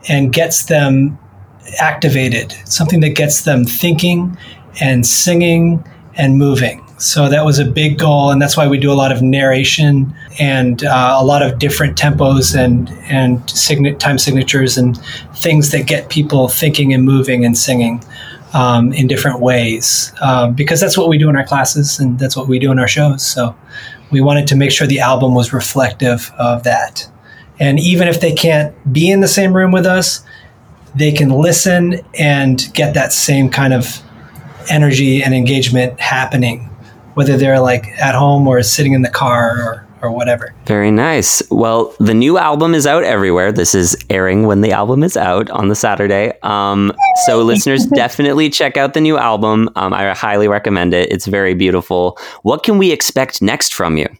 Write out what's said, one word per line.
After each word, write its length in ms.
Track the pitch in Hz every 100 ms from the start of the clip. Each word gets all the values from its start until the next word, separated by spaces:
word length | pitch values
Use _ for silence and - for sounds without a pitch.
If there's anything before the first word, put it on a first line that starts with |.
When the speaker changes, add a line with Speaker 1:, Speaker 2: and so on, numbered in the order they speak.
| -
Speaker 1:
and 240 | 143 135
gets 320 | 123 165 -
them 540 | - 156 143 135 139 - - - - - - -
activated, 720 | 160 151 160 131 131 117 - -
something 360 | - - 156 170
that 100 | 156
gets 320 | - 147 -
them 220 | - 135 120
thinking 680 | - 175 156 175 175 180 175 - - - -
and 240 | 139 127 120
singing 800 | - 180 170 175 165 165 170 - - - -
and 220 | 139 135
moving? 440 | 143 135 123 - - -
So 300 | - - 143
that 160 | 147
was 140 | 151 143
a 60 | 135
big 320 | 156 151 147
goal, 320 | 160 147 139
and 100 | 139
that's 160 | 143 -
why 100 | 147
we 100 | 139
do 120 | 143
a 20 |
lot 160 | 139 135
of 80 | 123
narration 920 | 131 139 135 131 135 - 151 143 135 - - -
and, 440 | 143 135 127 120
uh, 320 | 147 131 127 135
a 60 |
lot 180 | 135 143
of 160 | 143 120
different 400 | 147 - 147 -
tempos 580 | 147 139 135 135 127 135
and, 300 | 127 120 - - -
and 380 | 135 127 120 -
signa-, 440 | - - 143 143 143
time 220 | 147 135
signatures 600 | - 135 131 143 131 127
and 180 | 123 117 - - - -
things 340 | 170 156 147
that 140 | 147 -
get 220 | 147 -
people 400 | 156 147 143 127
thinking 460 | - 156 147 139
and 100 | 131
moving 400 | 131 135 131 127
and 140 | 120 117
singing, 440 | - 123 117 117 - - - - -
um, 400 | 151 123 120 120
in 140 | 139 127
different 320 | 131 143 127
ways, 720 | 131 123 117 110 120 - - -
uh, 280 | 143 127 120
because 300 | 123 147 170
that's 180 | 185 -
what 100 | 165
we 80 | 151
do 100 | 151
in 80 | 139
our 100 | 135
classes 540 | 139 143 151 143 -
and 180 | 131 123
that's 180 | 131 -
what 120 | 131
we 100 | 127
do 140 | 135
in 80 | 131
our 80 | 123
shows. 360 | - 147 135
So 300 | - - 120 - - - - - -
we 100 | 139
wanted 280 | 139 143 143
to 80 | 139
make 160 | 139
sure 160 | - 147
the 100 | 139
album 360 | 127 127 131 123
was 160 | 117
reflective 800 | 131 - - 110 - 127 120 - -
of 280 | 120 120
that. 440 | 120 - - - - - - - - -
And 180 | 143 139
even 300 | 170 175 175
if 120 | 165
they 120 | 170
can't 420 | 147 165 156 151 - 143
be 160 | 131 170
in 120 | 196
the 80 | 185
same 260 | - 190
room 160 | 185 185
with 160 | 185 180
us, 380 | 185 180 - - - - - - - - 135
they 160 | 151
can 180 | 147 143
listen 720 | 135 165 170 196 175 175 175 - -
and 500 | 151 139 135 127 -
get 200 | - 147
that 180 | 147 131
same 380 | - - 139 131
kind 220 | 139 139
of 300 | 127 120 - - - - - - - -
energy 540 | 156 147 131 135 131
and 100 | 135
engagement 680 | 131 123 135 127 127 127 -
happening, 640 | - 131 123 139 120 117 - - - - -
whether 220 | - 139 135
they're, 240 | 135 135
like, 260 | 127 123 - -
at 160 | 135 127
home 320 | 143 143 135
or 120 | 127
sitting 300 | 120 - 143
in 80 | 135
the 80 | 127
car 480 | - 127 120 117 117
or, 240 | 117 113 - -
or 80 | 120
whatever. 440 | 120 123 120 - - -
Speaker 2:
Very 240 | 104 104
nice. 520 | 107 143 151 98 - -
Well, 440 | 98 113 113 110 -
the 140 | 107
new 240 | 110 127 180
album 360 | 160 147 165
is 120 | 165 143
out 180 | 156
everywhere. 480 | 165 110 95 90 92
This 220 | 107 82
is 220 | 95 87 - -
airing 380 | 95 92 95 110
when 140 | 101
the 100 | 107
album 300 | 104 104 131
is 140 | 160 -
out 340 | 92 92 107
on 180 | 104 98
the 60 |
Saturday. 580 | 107 117 98 101 98 107 -
Um, 500 | 104 104 101 101 101 - 784 740 -
so 160 | 117
Speaker 3:
<laughs> 0 |
Speaker 2:
listeners, 440 | 117 117 - 135 -
definitely 600 | 285 120 - 143 139 156
check 260 | 139 147 143
out 180 | 139
the 60 | 156
new 180 | 156 151
album. 500 | 120 107 107 107 110 -
Um, 160 | 95
I 200 | 95 98
highly 340 | 92 110 104 104
recommend 460 | 104 107 98 87
it. 180 | 87 90
It's 140 | 95 -
very 280 | 101 95
beautiful. 640 | 92 92 90 - 90 90 - - -
What 200 | 101 151
can 160 | - 208
we 120 | 190
expect 500 | 151 - - 131 -
next 320 | 101 139 -
from 220 | - 87 78
you? 80 | 71 -